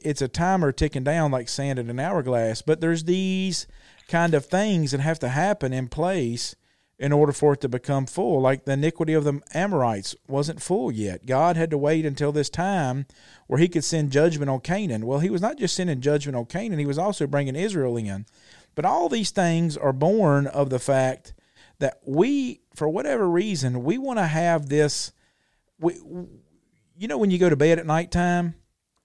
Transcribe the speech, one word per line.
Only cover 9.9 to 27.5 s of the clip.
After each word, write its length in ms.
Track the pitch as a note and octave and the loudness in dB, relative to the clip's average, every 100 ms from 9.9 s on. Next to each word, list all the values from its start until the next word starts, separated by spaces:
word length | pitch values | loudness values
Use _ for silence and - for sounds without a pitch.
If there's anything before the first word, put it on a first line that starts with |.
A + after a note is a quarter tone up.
| G#2 G2 - - | -2 -6 -14 -6
wasn't 340 | C3+ D3 - | -4 -4 -6
full 300 | - G3 B3 | -4 -2 -2
yet. 360 | A2 G2+ F2 B2 | -4 -4 -6 -2
God 280 | C3 E3+ | 2 2
had 140 | E3 E3 | 2 0
to 80 | D3 | 0
wait 280 | C#3+ D#3+ | 2 2
until 260 | D#3 C3+ D3 | 0 -2 0
this 180 | D3 C#3 | 0 -2
time 560 | - F#3 F#3+ C3+ C3+ C3+ _ - - | -2 -2 0 -2 -4 -8 _ -20 -20
where 140 | - C3 | -2 2
he 80 | F3 | 2
could 160 | E3 | 2
send 260 | - E3 D3 | -2 0 2
judgment 380 | C#3+ E3 D3+ C#3 | 4 4 2 -2
on 120 | C3 | -4
Canaan. 440 | - F#3+ G3 A2 | -4 -4 -2 -4
Well, 140 | A2+ C#3 | -2 -2
he 100 | F3+ | 0
was 120 | F#3+ | 0
not 180 | G#3+ D4 | -2 -2
just 160 | F#3+ | -4
sending 260 | - F3+ C3 | -2 -2 -2
judgment 340 | C#3 D3 C#3 | 0 0 -2
on 100 | B2+ | -6
Canaan, 340 | A#2+ E3+ A3+ D#3+ | -6 -6 -4 -2
he 80 | C#3+ | -2
was 100 | C#3 | -2
also 300 | G3 G3 C#3+ | -2 -2 -2
bringing 280 | C#3+ C3+ | 0 -2
Israel 420 | C3+ G#3 F#3 B2+ A#2+ | -2 -2 0 0 -2
in. 280 | G#2+ G2 G#2+ _ - - _ | -4 -8 -10 _ -20 -20 _
But 120 | - | -2
all 240 | E3+ D4+ E4+ | 0 2 0
these 200 | A#3 G3 | -2 -2
things 480 | - E3+ E3 E3+ D3 | 0 2 2 0 0
are 160 | D3 | 0
born 540 | C3+ D#3+ A3 E3+ C#3+ C#3 | 2 2 4 4 4 2
of 240 | C#3 C#3 | 0 0
the 80 | B2+ | 0
fact 540 | - C3+ C3 C3 - - _ _ - - | 2 2 2 -2 -12 -20 _ _ -20 -4
that 220 | C#3 - | -4 -4
we, 580 | - C#3+ A#3+ C#4+ B3+ - _ | -2 2 2 2 -2 -8 _
for 140 | - D3+ | -4 -2
whatever 400 | F3+ C#4+ B3 F#3 | -2 -2 0 2
reason, 540 | E3+ G#3+ E3 B2+ B2 | 2 0 -2 -2 -2
we 160 | B2+ A#3+ | -2 -2
wanna 260 | C4+ A3+ | -2 -2
have 420 | E3 D#3+ E3+ E3 C#3 | 0 0 2 0 2
this, 420 | D3 D3 - - - _ _ _ _ _ _ | 2 2 0 -8 -14 _ _ _ _ _ _
we, 140 | E3+ - - F3 F3 A2+ _ _ _ _ _ E3 | -2 -2 -10 -14 -14 -18 _ _ _ _ _ -10
you 100 | A3 | -4
know, 120 | C#4+ | 0
when 100 | G3+ | 2
you 80 | F3+ | 4
go 120 | |
to 60 | F3+ | 4